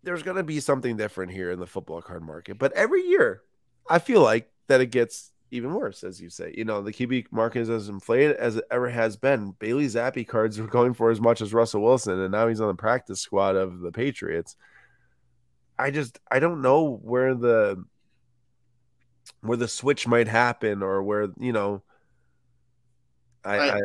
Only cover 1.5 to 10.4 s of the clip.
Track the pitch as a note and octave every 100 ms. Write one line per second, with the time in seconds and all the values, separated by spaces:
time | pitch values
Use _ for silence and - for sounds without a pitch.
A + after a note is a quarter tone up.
1.5 | F2+ F2 G2 - E2 - F2 D#2+ D#2 F#2
2.5 | G2+ C3+ - A3 F#4 F4+ F4+ A#2+ F#2+ _
3.5 | _ _ _ - E3 - A#3 B2 A2+ -
4.5 | _ _ C3 B2+ B2 A#2 - - _ _
5.5 | B2 B2 F#3+ C#3+ - F#2+ F#2 E2+ - E2+
6.5 | - A2 G#2 G2+ A2 B2 B2+ A2 A2+ A2+
7.5 | A#2 A2+ A2+ G#2 G2+ - A#2 D3+ C#3+ A#2+
8.5 | A2 - B2 B2 A#2+ A2+ G#2 C3+ C3+ G2+
9.5 | F#2 G#2+ C3 C#3+ A#2 B2 C3 A2+ A#2